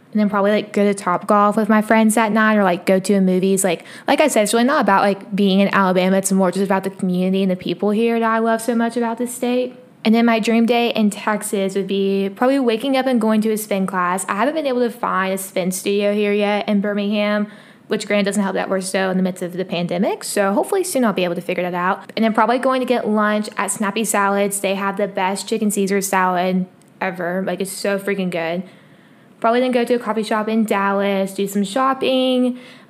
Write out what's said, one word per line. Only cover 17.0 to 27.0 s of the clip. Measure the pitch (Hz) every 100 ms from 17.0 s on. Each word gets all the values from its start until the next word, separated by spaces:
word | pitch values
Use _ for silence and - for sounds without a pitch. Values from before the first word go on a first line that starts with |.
| 202 214 208 208 208 - - - -
which, | 214 -
granted, | 202 202
doesn't | 196
help | 196
that | 190 180
we're | 190
still | 185 196 190
in | 185
the |
midst | 185 185
of | 180
the | 180 180
pandemic. | 165 175 175 247 427
So | - - 196
hopefully | 208 392 392
soon | 359 269
I'll | 233
be | 190 175
able | 175
to |
figure | 175 180
that | 180
out. | 175 180 196 - -
And |
then | 220
probably | 220 220 247
going | 262 262
to | 254
get | 240 -
lunch | 214 208 214 214 -
at | 196
Snappy | - 202 202 214
Salads. | 208 196 202 202 202
They | 190 196
have | 196 190
the | 202
best | 202 190 196 -
chicken | 226 214
Caesar | 202 196 202
salad | 190 190 185 180 185 185 185 - _ -